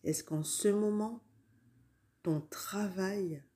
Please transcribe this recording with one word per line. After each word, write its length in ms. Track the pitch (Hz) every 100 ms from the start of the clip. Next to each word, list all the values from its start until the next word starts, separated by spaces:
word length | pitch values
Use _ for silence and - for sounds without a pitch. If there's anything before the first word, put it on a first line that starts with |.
| -
Est-ce 180 | 156
qu'en 200 | - 156
ce 260 | 156 - 208
moment, 520 | 202 214 208 214 226 - _ _ - - - - _ _ _
ton 180 | - 156
travail 1000 | 151 - - 196 208 185 190 202 185 151 139